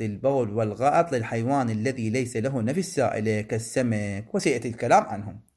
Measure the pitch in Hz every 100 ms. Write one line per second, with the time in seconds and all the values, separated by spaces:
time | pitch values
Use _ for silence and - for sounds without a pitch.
0 | 110 101 131 139 110 107 107 104 135 160
1 | 165 131 110 117 117 139 117 107 123 123
2 | 110 127 120 117 127 135 110 170 - 139
3 | 117 110 107 107 104 110 113 135 123 107
4 | 104 98 110 196 170 120 120 - 120 190
5 | 214 104 104 101 -